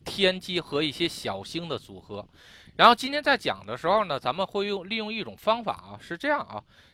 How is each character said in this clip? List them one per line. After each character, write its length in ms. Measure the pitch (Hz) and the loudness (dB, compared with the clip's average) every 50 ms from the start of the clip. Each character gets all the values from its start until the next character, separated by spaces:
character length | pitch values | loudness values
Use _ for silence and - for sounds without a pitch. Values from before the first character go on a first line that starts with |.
| - | -12
天 360 | - - - 196 185 185 190 | -10 -2 2 2 2 2 0
机 200 | - - 180 170 | -4 -4 -4 -4
和 220 | 156 - 143 143 | -4 -2 -2 0
一 100 | 160 151 | 0 0
些 160 | 127 - 170 160 | 0 -2 -2 -2
小 360 | - - - 117 98 98 98 | -2 -4 -6 -6 -4 -6 -8
星 260 | - - 165 170 165 | -8 -8 -8 -6 -6
的 80 | 139 107 | -6 -8
组 240 | - - 101 90 | -8 -12 -16 -18
合。 260 | - - 104 101 104 - - - - - - - - - - | -14 -12 -10 -10 -12 -12 -18 -20 -20 -20 -20 -20 -20 -8 4
然 120 | - 175 226 | 8 8 8
后 80 | 240 | 8
今 160 | - - 262 | 8 2 -2
天 100 | 285 302 | -4 0
在 160 | 285 302 269 - | 2 2 2 2
讲 260 | - 135 98 98 98 | 2 -2 -2 -2 -6
的 140 | 101 113 127 | -8 -8 -2
时 80 | - | 2
候 200 | 165 196 220 208 | 2 4 4 2
呢， 140 | 175 143 127 | 0 -2 -2
咱 140 | - 127 156 | 0 -2 0
们 100 | 175 190 | 0 -2
会 220 | - - 202 202 | -2 -2 -2 -2
用， 240 | 202 202 196 170 190 | -2 -2 -4 -4 -6
利 60 | 226 | -4
用 180 | 220 214 214 226 | -4 -4 -4 -6
一 100 | 220 185 | -6 -8
种 140 | 220 196 - | -8 -10 -2
方 260 | - 214 220 240 233 | 2 2 2 2 0
法 100 | 196 - | -4 -6
啊， 200 | - - 190 202 208 | -6 -10 -14 -16 -16
是 160 | - - 170 170 | -10 -10 -8 -4
这 120 | - 285 | 0 0
样 100 | 294 277 | 0 0
啊， 240 | - - - 104 - _ _ - - _ | -2 -6 -10 -12 -12 _ _ -20 -20 _